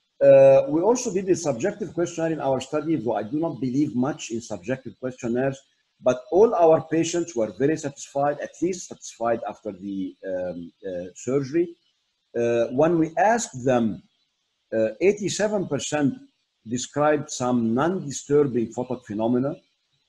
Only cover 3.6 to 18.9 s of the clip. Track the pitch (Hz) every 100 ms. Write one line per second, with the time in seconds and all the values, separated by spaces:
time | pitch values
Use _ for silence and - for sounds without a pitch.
3.6 | 131 131 147 117 131 156 - 113 - 101
4.6 | 90 127 117 - 127 127 120 120 135 131
5.6 | _ _ _ _ 127 123 - 175 233 180
6.6 | 165 160 - 160 165 175 165 117 107 101
7.6 | 139 156 139 - - 139 143 143 110 -
8.6 | 170 190 - - - - 117 117 104 98
9.6 | 107 92 98 98 92 - 95 92 90 87
10.6 | 85 _ 98 90 92 - - 139 131 160
11.6 | 175 - _ _ _ _ _ - 117 117
12.6 | 117 127 160 170 160 160 196 233 - 127
13.6 | 127 123 113 90 - _ _ _ _ _
14.6 | _ 113 110 - 180 202 185 - 208 208
15.6 | 156 139 - 151 139 - - _ _ _
16.6 | 110 120 - 143 147 151 143 - 123 123
17.6 | 113 117 160 190 143 123 - 143 143 117
18.6 | 113 - 123